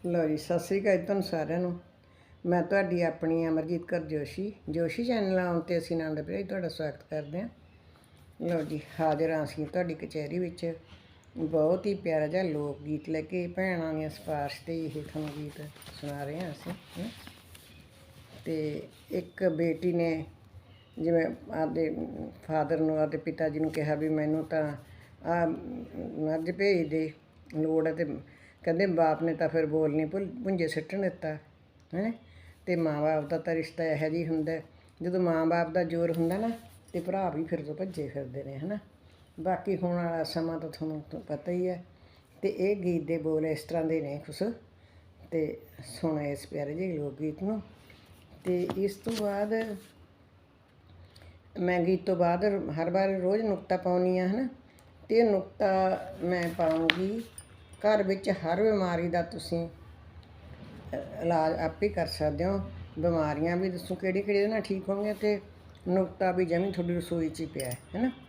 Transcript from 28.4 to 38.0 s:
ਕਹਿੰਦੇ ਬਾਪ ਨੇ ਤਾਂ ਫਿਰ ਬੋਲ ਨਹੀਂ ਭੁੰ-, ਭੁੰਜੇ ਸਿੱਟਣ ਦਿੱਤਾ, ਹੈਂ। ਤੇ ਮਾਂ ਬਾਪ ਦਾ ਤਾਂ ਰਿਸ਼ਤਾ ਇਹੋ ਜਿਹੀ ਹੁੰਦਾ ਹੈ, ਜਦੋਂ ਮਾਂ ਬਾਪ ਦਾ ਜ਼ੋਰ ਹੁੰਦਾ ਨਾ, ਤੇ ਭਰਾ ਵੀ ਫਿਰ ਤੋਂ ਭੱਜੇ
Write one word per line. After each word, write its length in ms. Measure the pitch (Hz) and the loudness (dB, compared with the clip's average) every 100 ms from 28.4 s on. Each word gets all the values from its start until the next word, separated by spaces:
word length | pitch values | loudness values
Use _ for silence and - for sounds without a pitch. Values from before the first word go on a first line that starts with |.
| - - | -20 -4
ਕਹਿੰਦੇ 240 | - 165 196 | 0 4 4
ਬਾਪ 360 | 165 160 151 | 6 4 4
ਨੇ 120 | 165 | 2
ਤਾਂ 140 | 160 160 | 2 2
ਫਿਰ 180 | 160 156 | 2 2
ਬੋਲ 300 | 156 156 151 | 4 4 2
ਨਹੀਂ 100 | 156 | 0
ਭੁੰ-, 360 | - 190 247 | -2 -4 -4
ਭੁੰਜੇ 240 | 190 185 160 | -2 2 2
ਸਿੱਟਣ 340 | 151 156 196 | 0 -4 0
ਦਿੱਤਾ, 340 | 190 185 160 151 - - - - - | -2 -2 -6 -6 -12 -20 -20 -20 -8
ਹੈਂ। 180 | 170 220 226 - - - - - | -2 -2 -4 -14 -20 -20 -12 -2
ਤੇ 100 | 175 | 2
ਮਾਂ 260 | 160 147 | 2 2
ਬਾਪ 280 | 151 156 143 | 2 2 0
ਦਾ 80 | 165 | -2
ਤਾਂ 160 | 170 | 0
ਰਿਸ਼ਤਾ 300 | 165 156 - | 0 -2 -2
ਇਹੋ 240 | 165 147 156 | 0 2 2
ਜਿਹੀ 180 | 165 160 | 0 0
ਹੁੰਦਾ 260 | 160 151 | 0 0
ਹੈ, 100 | 160 - - - - | -2 -6 -20 -20 -6
ਜਦੋਂ 180 | 170 185 | -2 2
ਮਾਂ 260 | 175 160 160 | 4 4 4
ਬਾਪ 240 | 170 165 | 2 2
ਦਾ 140 | 170 | 2
ਜ਼ੋਰ 320 | 170 170 170 165 | 2 2 2 2
ਹੁੰਦਾ 220 | 165 196 | 2 2
ਨਾ, 120 | 226 226 - - - | -2 -4 -12 -20 -8
ਤੇ 80 | 180 | -6
ਭਰਾ 300 | 175 196 185 | -2 0 0
ਵੀ 140 | 151 | -2
ਫਿਰ 200 | 160 170 | -2 -4
ਤੋਂ 100 | 143 | -4
ਭੱਜੇ 340 | 151 190 165 | -6 -6 -4